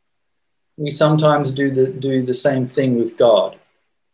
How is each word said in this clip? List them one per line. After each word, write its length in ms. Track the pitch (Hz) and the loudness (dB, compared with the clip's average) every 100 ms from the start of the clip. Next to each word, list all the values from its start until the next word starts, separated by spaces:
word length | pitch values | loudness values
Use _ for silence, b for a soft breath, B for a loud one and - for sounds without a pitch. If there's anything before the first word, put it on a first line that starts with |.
| _ _ _ _ _ _ _ - | _ _ _ _ _ _ _ -12
we 140 | 147 | -6
sometimes 640 | - 151 151 151 147 135 | 0 2 2 2 0 -2
do 180 | 135 139 | -2 -2
the, 180 | 131 131 | 0 -2
do 340 | 131 135 131 | -2 -4 -2
the 120 | 123 | -2
same 320 | 123 143 131 123 | -2 0 -2 -4
thing 320 | - 131 120 | -2 -2 -2
with 180 | 113 - | -4 2
God. 420 | 123 104 87 - _ _ _ _ _ | 4 4 2 -8 _ _ _ _ _